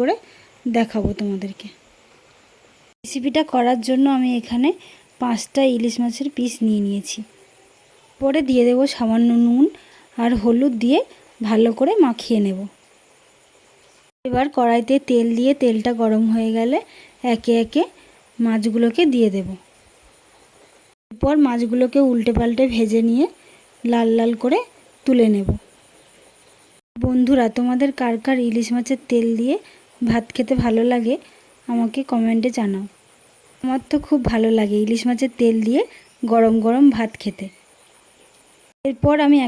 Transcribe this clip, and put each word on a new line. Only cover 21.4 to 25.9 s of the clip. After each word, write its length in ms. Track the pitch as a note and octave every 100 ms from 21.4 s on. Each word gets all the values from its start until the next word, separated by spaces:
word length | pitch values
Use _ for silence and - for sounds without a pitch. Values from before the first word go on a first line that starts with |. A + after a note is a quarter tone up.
| C4+
মাছগুলোকে 520 | A#3+ A#3 B3 B3+ C#4 C4+
উল্টে 220 | A#3+ A3+ A3+
পাল্টে 260 | A#3 A#3 C4
ভেজে 260 | A#3 A3 A3+ A#3
নিয়ে 180 | A#3 E4+ - - - _ _
লাল 240 | A#3 A#3 A3+ A3+
লাল 140 | A3+ A#3
করে 160 | B3 F#4+ A#4+ _ _ _ -
তুলে 200 | B3+ A3
নেব। 140 | G3+ F#3 G#3 - _ _